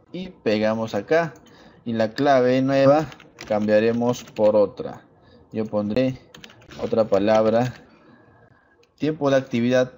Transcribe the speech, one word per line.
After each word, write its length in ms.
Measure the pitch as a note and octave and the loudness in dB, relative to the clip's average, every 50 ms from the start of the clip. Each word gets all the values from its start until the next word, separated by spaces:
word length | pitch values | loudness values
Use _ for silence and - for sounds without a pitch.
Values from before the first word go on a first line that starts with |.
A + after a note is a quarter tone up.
| _ _ | _ _
y 180 | - F3 F#3 F#3 | -14 -14 -14 -14
pegamos 640 | - - - A#2 G#2+ G#2+ G#2+ G#2+ A2 A2+ A2+ A2 - | -16 -6 -4 -2 0 0 0 0 -2 -4 -6 -6 -6
acá. 400 | G2+ G2+ - D#3 E3 E3+ D#3 - - - - - - - - - _ _ | -8 -2 0 0 0 0 -2 -8 -16 -20 -20 -20 -20 -20 -20 -20 _ _
Y 80 | A#2+ A#2 | -6 -2
la 180 | A2+ A2 G#2+ | -2 -2 -2
clave 500 | - - C#3 C#3+ C#3 B2+ B2 B2+ B2+ C3 | -2 -2 2 2 4 4 4 2 2 0
nueva 460 | C3 C3+ C#3 C3+ C3+ C3+ C#3+ D#3 D#3+ C3+ - - - - _ - - | 0 0 2 4 4 4 4 4 0 -4 -10 -18 -20 -20 _ -18 -6
cambiaremos 760 | - G#2+ G#2 G#2 G#2 G#2+ G#2+ A2 A2+ A2+ A#2+ A#2+ A#2+ A#2+ - - | -4 -2 -2 0 2 2 2 2 2 0 0 -2 -4 -4 -4 -10
por 320 | - - - G#2+ G#2+ G#2+ | -12 -4 0 2 2 4
otra. 460 | G#2+ G2+ F#2+ - - - - - - - _ _ _ _ _ - - _ _ | 2 2 0 -2 -8 -12 -12 -14 -16 -20 _ _ _ _ _ -20 -20 _ _
Yo 140 | - A2 A2 | -8 -8 -6
pondré 540 | - - G#2 G#2 G#2 G#2+ B2 C3 C3 C3 - - _ - - - - - - - - - - | -4 -4 -4 -4 -2 -2 -2 -2 -2 -4 -8 -14 _ -20 -20 -20 -20 -20 -20 -20 -20 -12 -10
otra 240 | B2 G#2+ A#2 A2+ A2 | -6 -2 0 0 0
palabra. 680 | G#2+ G2+ G2 G2+ G#2+ A2 A2 A2 A2 A2 A#2 B2+ B2+ - - - - _ _ _ - - _ _ _ _ _ _ _ _ _ _ _ _ _ _ _ _ _ | 2 0 0 2 2 2 2 2 2 2 0 0 -2 -6 -12 -20 -20 _ _ _ -20 -20 _ _ _ _ _ _ _ _ _ _ _ _ _ _ _ _ _
Tiempo 320 | C#3 D3+ D#3 D#3+ C#3+ C#3 | -6 -6 -4 -2 0 0
de 60 | C3+ | 0
actividad, 560 | C3+ C3+ - - A#2 A#2 B2 B2+ B2+ B2+ B2 - | 0 0 -2 -2 -2 0 2 2 0 0 -2 -6